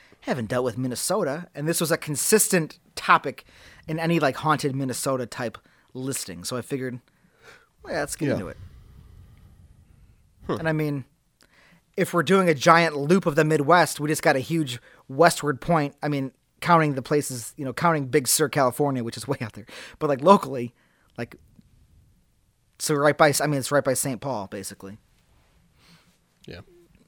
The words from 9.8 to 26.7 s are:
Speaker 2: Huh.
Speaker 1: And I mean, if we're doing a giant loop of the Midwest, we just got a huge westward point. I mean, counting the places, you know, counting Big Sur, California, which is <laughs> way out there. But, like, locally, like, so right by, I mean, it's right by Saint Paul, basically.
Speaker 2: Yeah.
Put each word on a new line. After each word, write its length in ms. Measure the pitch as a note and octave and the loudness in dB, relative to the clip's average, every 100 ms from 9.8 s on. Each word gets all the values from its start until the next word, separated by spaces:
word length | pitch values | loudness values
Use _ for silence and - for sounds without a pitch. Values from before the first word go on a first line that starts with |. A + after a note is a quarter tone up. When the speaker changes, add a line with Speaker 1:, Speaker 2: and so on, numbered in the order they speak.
| _ _ _ _ _ _ - | _ _ _ _ _ _ -6
Speaker 2:
Huh. 100 | G#3 | -4
Speaker 1:
And 80 | D#3+ | -2
I 20 | |
mean, 320 | D#3 D3+ C#3+ - _ _ _ _ _ _ _ _ - | -2 -2 -4 -10 _ _ _ _ _ _ _ _ -4
if 160 | F3 | -2
we're 80 | F3 | 0
doing 260 | C#3+ F#3+ F3+ | 2 4 4
a 60 | |
giant 420 | D3 E3+ E3 E3 D3 | 4 6 6 6 0
loop 300 | C#3+ F#3+ F3 | 2 2 2
of 100 | D3+ | 2
the 80 | |
Midwest, 560 | D#3 D#3 C#3 F3 D#3 - | 4 4 4 4 4 0
we 80 | D3+ | -4
just 140 | D#3 | 0
got 140 | E3 C3+ | 2 0
a 40 | |
huge 400 | C3 E3 C#3+ B2 - _ - | 0 -2 -2 -6 -14 _ -4
westward 540 | C3+ E3+ - D3 C3 | 4 4 4 -4 -4
point. 340 | - E3 C#3+ - | 0 0 0 -4
I 60 | D3+ | -4
mean, 240 | C#3+ C3+ - _ - | -4 -4 -10 _ -6
counting 320 | - E3+ D3+ | 4 4 4
the 80 | C3+ | 0
places, 500 | A#2+ D3 - B2+ - - | 0 0 0 -6 -10 -10
you 60 | C3+ | -8
know, 80 | |
counting 320 | A#2+ E3+ D#3+ C3 | -2 0 0 0
Big 200 | D3+ B2 | 0 2
Sur, 220 | - D3+ | 0 0
California, 560 | D3+ B2+ - C#3+ C3 | 2 2 2 -2 -2
which 140 | A#2 A#2 | -6 -8
is 100 | A#2+ | -6
<laughs> 0 | |
way 80 | C#3 | -6
out 100 | A2+ | -8
there. 140 | - - - - - | -12 -18 -18 -18 -6
But, 100 | D3+ | -2
like, 140 | C3+ | 2
locally, 500 | D#3 G3 C#3 C3 A#2+ - _ _ _ - | 6 6 4 -8 -8 -12 _ _ _ -14
like, 180 | A#2+ - _ _ _ _ _ _ _ _ _ _ _ _ _ - | -14 -16 _ _ _ _ _ _ _ _ _ _ _ _ _ -8
so 160 | - | -2
right 220 | D3 D3 C#3+ | 2 4 6
by, 160 | D#3 C3+ | 6 4
I 60 | D3 | 0
mean, 140 | C#3+ | -2
it's 100 | B2 | 0
right 140 | C#3+ | 0
by 100 | C3 | 2
Saint 260 | B2+ C#3+ A#2 | 0 -2 -6
Paul, 280 | C#3+ A#2 G2 | -6 -8 -8
basically. 500 | G2+ G2 G2+ G2 G#2+ _ _ _ _ _ _ _ _ _ F3 _ _ _ _ | -10 -12 -14 -18 -20 _ _ _ _ _ _ _ _ _ _ _ _ _ _
Speaker 2:
Yeah. 180 | - - - | -20 -18 -20